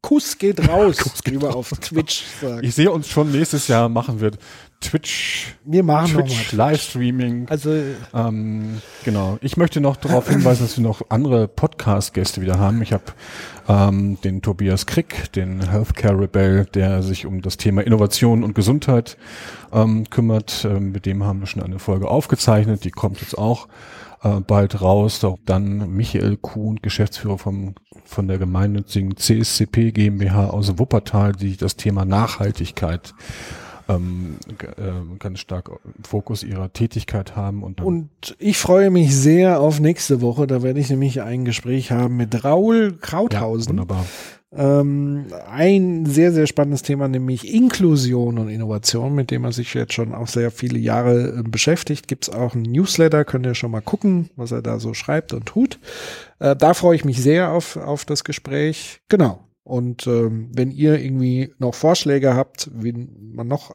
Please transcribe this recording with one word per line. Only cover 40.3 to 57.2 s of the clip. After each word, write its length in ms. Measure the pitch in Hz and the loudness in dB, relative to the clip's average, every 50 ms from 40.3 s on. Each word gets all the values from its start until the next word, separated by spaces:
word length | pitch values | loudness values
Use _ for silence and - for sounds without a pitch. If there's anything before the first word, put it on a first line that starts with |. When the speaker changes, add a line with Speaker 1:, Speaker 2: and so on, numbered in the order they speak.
| 117 131 147 135 | 0 0 0 0
Speaker 1:
Da 160 | 131 127 120 | 0 0 0
werde 160 | 127 131 143 | 0 0 -2
ich 100 | 143 123 | 0 0
nämlich 320 | 143 131 135 139 120 131 | 0 0 0 0 -2 -2
ein 220 | 104 113 120 127 127 | -6 -6 -4 -4 -2
Gespräch 480 | 123 113 - - 123 127 135 123 - | -2 -4 -4 -4 -4 -4 -4 -2 -2
haben 240 | 123 123 123 123 123 | 0 0 0 0 0
mit 300 | 123 120 107 113 117 107 | -2 -2 -2 -2 -2 0
Raoul 520 | 139 151 175 196 226 226 226 220 208 180 160 | 2 2 4 4 4 4 4 2 0 -2 -6
Krauthausen. 720 | - - 156 170 208 240 - 101 117 110 113 113 113 - - | -10 -8 -2 -2 -2 0 0 -2 -2 -2 -4 -4 -2 -2 -2
Speaker 2:
Ja, 60 | 98 | -4
wunderbar. 240 | 92 90 95 92 92 92 - - - - - _ _ _ - | -2 -4 -4 -4 -4 -6 -8 -16 -18 -20 -20 _ _ _ -6
Speaker 1:
Ähm, 680 | 143 143 139 143 143 143 143 139 143 143 143 143 143 139 107 82 85 - - | 0 2 4 4 4 4 2 0 -2 -2 -2 -4 -6 -8 -10 -14 -16 -16 -12
ein 540 | 110 131 160 185 202 196 185 180 175 165 160 | -2 2 4 6 6 6 4 2 0 0 -2
sehr, 260 | 151 139 151 165 175 | 0 4 4 4 6
sehr 160 | 170 160 156 143 | 6 4 2 2
spannendes 360 | - - 147 143 143 135 - | 2 0 0 0 0 -4 -2
Thema, 260 | - 143 139 139 135 | -2 -2 -2 0 -2
nämlich 440 | 131 131 131 127 127 120 - - - | -2 -2 -2 -2 -4 -4 -6 -2 2
Inklusion 840 | 220 247 254 - - 190 170 156 143 127 123 127 123 123 120 117 117 | 4 4 4 4 4 4 4 4 4 4 2 2 2 0 0 0 -2
und 100 | 110 107 | -2 -4
Innovation, 680 | 107 110 113 107 107 104 104 - - 120 120 135 143 | -4 -6 -4 -4 -4 -2 -2 -2 -2 -2 -2 -2 -2
mit 160 | 143 131 123 | -2 -2 -2
dem 120 | 131 123 123 | -2 -4 -2
er 80 | 120 | -4
sich 220 | 117 120 120 - - | -4 -6 -8 -6 -4
jetzt 200 | 123 117 110 - | -4 -4 -4 -4
schon 200 | - 117 113 113 | -4 -4 -6 -4
auch 140 | 104 120 117 | -8 -8 -4
sehr 240 | - 120 117 117 | -2 -2 -2 -2
viele 280 | 113 - - 123 123 117 | -4 -4 -6 -4 -4 -2
Jahre, 600 | 113 113 110 117 123 123 120 120 120 - - 123 | -2 0 0 2 4 4 4 4 2 0 -4 -6
äh, 40 | 117 | -6
beschäftigt. 640 | 113 110 110 - - 165 175 - - 151 143 - - | -4 -4 -2 2 2 0 0 0 -6 -6 -6 -6 -10
Gibt's 220 | 131 - - - | -8 -8 -8 -8
auch 240 | - 110 120 123 - | -4 -4 -4 -2 -2
einen 180 | 123 113 113 | -4 -4 0
Newsletter, 540 | 120 139 196 190 - - 165 160 156 151 147 | 2 2 2 2 2 4 4 4 4 4 2
könnt 200 | - - 123 123 | 2 -2 -2 -2
ihr 100 | 127 120 | -2 -4
schon 160 | - - 120 | -2 -4 -4
mal 100 | 113 110 | -6 -6
gucken, 480 | 107 - - 208 - 202 185 175 170 175 _ - | -4 -4 -6 0 2 2 2 2 0 -4 _ -12
was 160 | 123 117 120 | -8 -6 -6
er 80 | 120 | -6
da 180 | 113 113 113 113 | -4 -4 -4 -4
so 140 | 113 113 110 | -4 -6 -8
schreibt 400 | - - - 143 156 - - - | -6 -4 -2 -2 -2 -2 -4 -10
und 140 | 117 110 - | -10 -8 -4
tut. 300 | - 208 254 269 - - _ - - - - - - - - - _ _ | 0 0 0 0 0 -8 _ -18 -16 -14 -14 -14 -14 -16 -18 -20 _ _
Äh, 160 | - 143 139 | 0 0 2
da 180 | 135 151 156 175 | 6 6 4 4
freue 220 | - - 180 170 | 6 6 4 4
ich 80 | 156 - | 4 2
mich 180 | 143 127 123 | 0 -2 2